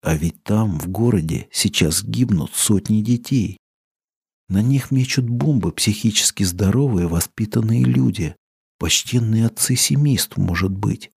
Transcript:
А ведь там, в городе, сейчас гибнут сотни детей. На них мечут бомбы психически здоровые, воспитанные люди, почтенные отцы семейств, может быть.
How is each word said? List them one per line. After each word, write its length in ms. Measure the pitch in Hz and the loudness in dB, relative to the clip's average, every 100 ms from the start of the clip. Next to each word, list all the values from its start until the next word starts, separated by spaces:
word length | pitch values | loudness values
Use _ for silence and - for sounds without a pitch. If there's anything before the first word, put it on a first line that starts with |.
А 120 | - 80 | -2 0
ведь 280 | 85 - | -2 -6
там, 360 | - 104 110 80 | -2 0 0 -2
в 80 | 82 | -6
городе, 600 | 92 117 107 80 - - | -2 2 2 0 -6 -6
сейчас 520 | - - - 80 85 | -2 -2 2 0 0
гибнут 480 | 107 110 123 82 67 | -4 -2 0 0 -2
сотни 480 | - - 101 - 107 | -4 0 0 2 0
детей. 560 | 107 120 - 135 90 98 _ _ _ _ _ _ _ _ _ | 2 -2 0 -2 -2 -6 _ _ _ _ _ _ _ _ _
На 120 | 95 | 0
них 280 | 117 139 - | 2 2 2
мечут 400 | 135 127 - 120 | 0 0 0 -2
бомбы 420 | 120 143 139 87 | 0 0 2 0
психически 720 | - - 104 113 107 - - | -2 -2 0 0 0 -2 -2
здоровые, 640 | 95 90 98 110 143 101 87 | -4 0 2 2 2 0 0
воспитанные 760 | 85 - - 107 117 110 117 | -2 -4 -6 -2 0 0 2
люди, 520 | 127 127 127 - 80 - _ _ _ _ | 2 2 0 -2 -6 -8 _ _ _ _
почтенные 680 | 90 - - 123 113 110 113 | -2 -2 0 0 2 2 2
отцы 300 | - - 127 | 0 -2 0
семейств, 600 | - 139 147 127 - - | 2 2 2 2 -2 -2
может 340 | 95 87 92 | -2 0 -2
быть. 400 | 95 104 - - | -2 -2 -4 -8